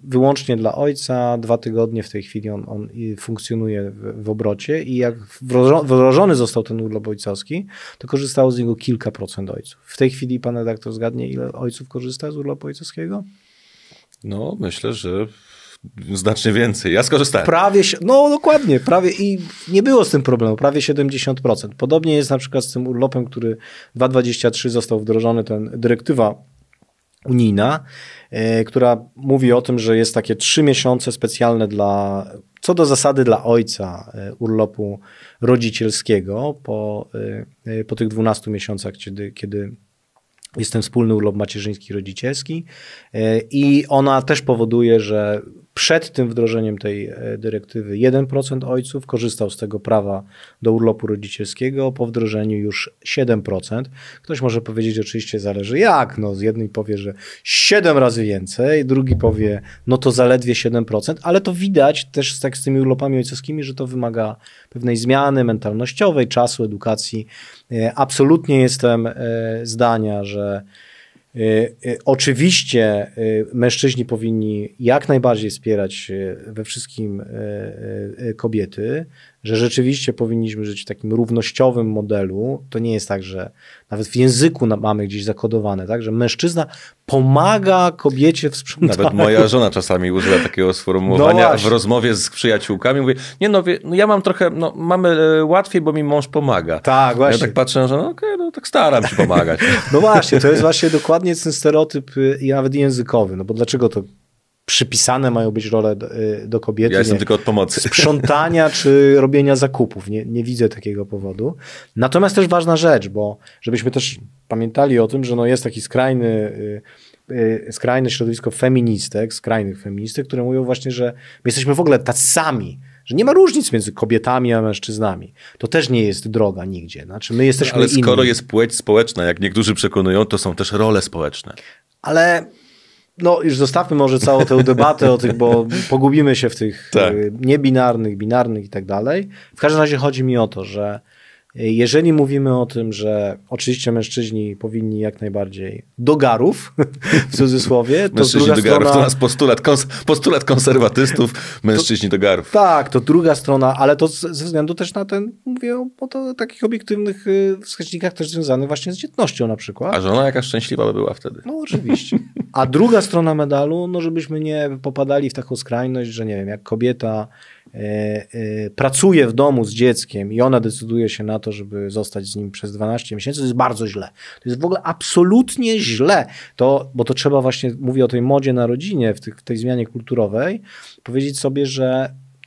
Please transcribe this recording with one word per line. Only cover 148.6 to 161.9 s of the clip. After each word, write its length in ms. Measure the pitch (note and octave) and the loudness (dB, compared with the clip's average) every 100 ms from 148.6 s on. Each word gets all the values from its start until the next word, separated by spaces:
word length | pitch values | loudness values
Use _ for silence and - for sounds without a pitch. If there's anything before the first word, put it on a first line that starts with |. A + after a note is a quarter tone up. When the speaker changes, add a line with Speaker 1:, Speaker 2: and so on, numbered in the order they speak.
Speaker 2:
do 0 | |
garów 260 | G#2+ D3 C#3+ | 6 6 6
Speaker 1:
strona 60 | |
Speaker 2:
to 60 | C#3 C3 | 4 4
nasz 40 | C3 | 2
postulat 400 | B2 - C#3 A2+ | 0 2 2 4
kons-, 260 | D#3 C3+ C3+ - - | 4 2 0 -6 0
postulat 380 | D3 - D3 | 2 2 2
konserwatystów, 840 | - C3 C3+ C3 A#2 - C3+ - A#2 - - - | 2 2 4 4 4 4 2 2 0 -2 -14 -4
mężczyźni 460 | G#2+ G#2+ - G#2+ G2+ | 0 2 2 0 0
do 100 | F#2+ | 2
garów. 320 | G2+ F2+ - | 4 2 2
Speaker 1:
Tak, 380 | G#3 F#3+ D#3 B2+ | 4 6 4 2
to 120 | C3 | -2
druga 340 | B2+ E3 E3 | 4 4 4
strona, 420 | C#3+ - C3+ C3 C3 | 2 2 2 2 4
ale 200 | C3+ D3 | 4 4
to 120 | D#3 | 2
z-, 120 | - E3+ D3 | -2 -8 -8
ze 80 | |
względu 300 | E3 D#3+ D#3 | -4 -2 -2
też 200 | E3+ F3 | -4 -6
na 100 | G3+ | -6
ten, 280 | G3 G3+ G#3+ - | -4 -6 -6 -10
mówię 320 | B3+ B3 A#3+ B3 | -10 -8 -6 -6
o, 100 | B3+ - | -8 -10
o 60 | C4 | -10
to, 260 | C4+ C4 | -8 -8
takich 300 | B3+ A3+ - | -8 -10 -4
obiektywnych, 640 | A3 A3+ - G#3 G#3 G3 G#3 | -4 -4 -4 -4 -4 -4 0
y, 300 | G3 G3 F#3+ | 0 2 -2
wskaźnikach 500 | - - E3 F3 F3+ | -8 -14 -10 -6 -6
też 180 | F3+ D#3 | -6 -6
związanych 380 | E3 D3 B2+ C#3 | -4 0 0 0
właśnie 240 | D3 F#3 | -4 -6
z 40 | F#3 | -10
dzietnością 500 | D4+ - F3+ - A#2 | -10 -4 -4 -2 -4
na 80 | G#2+ | -4
przykład. 380 | - - D#3 | -8 -8 -4
Speaker 2:
A 60 | G2 | -2
żona 260 | F#2+ A#2 C3+ | 0 2 2
jaka 160 | C3+ | 0
szczęśliwa 440 | B2+ A2+ - - G#2+ | -4 -6 -4 -2 -2
by 60 | |
była 220 | G#2 G#2 | 0 -4
wtedy. 280 | - - - A#3+ | -6 -12 -14 -12
Speaker 1:
No 120 | D#4 | -10
oczywiście. 560 | D4+ C3+ C3 | -6 -6 -2